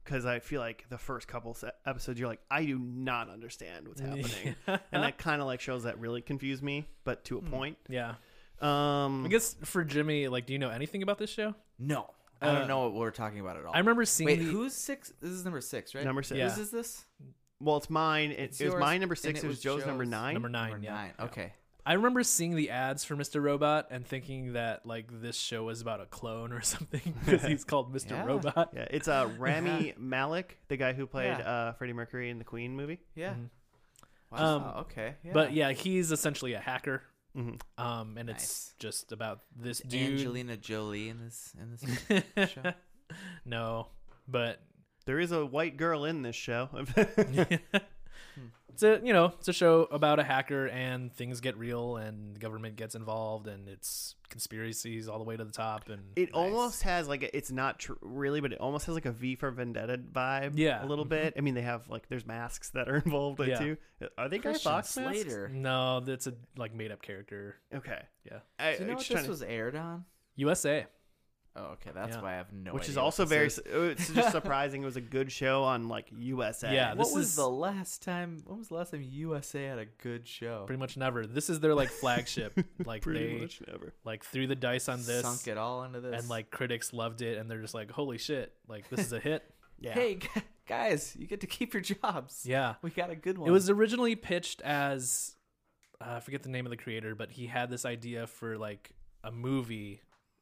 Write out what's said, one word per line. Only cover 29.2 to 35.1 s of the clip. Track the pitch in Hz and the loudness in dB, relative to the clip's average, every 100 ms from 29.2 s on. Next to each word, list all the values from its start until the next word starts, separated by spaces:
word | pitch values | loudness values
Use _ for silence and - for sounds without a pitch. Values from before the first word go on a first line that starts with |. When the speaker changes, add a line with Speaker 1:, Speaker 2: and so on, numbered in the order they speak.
| 117 | 2
Speaker 3:
<laughs> | 113 | 0
Speaker 1:
Rami | 131 151 175 160 156 | 0 2 2 0 -2
Speaker 3:
Yeah. | - | -4
Speaker 1:
Malek, | 131 131 143 170 185 - - | -4 0 0 -2 -4 -14 -6
the | 135 | 0
guy | 131 | 0
who | 131 135 | 0 -4
played, | 135 127 127 | 0 0 0
Speaker 3:
Yeah. | - | 0
Speaker 1:
uh, | 120 117 | 0 0
Freddie | 117 123 | -4 -6
Mercury | 117 117 127 120 | -4 -6 -6 -6
in | 117 | -6
the | |
Queen | 107 117 120 135 | -8 -8 -6 -6
movie. | 147 175 - | -6 -8 -12
Speaker 3:
Yeah. | 160 180 | -8 -6
Speaker 2:
Mm-hmm. | 120 120 - _ _ _ - - _ _ | -6 -10 -14 _ _ _ -20 -20 _ _
Speaker 3:
Wow. | 113 156 | 2 4
Speaker 2:
Um, | 151 123 - | 4 0 -6
Speaker 3:
Okay. | - 117 110 | -8 -6 -8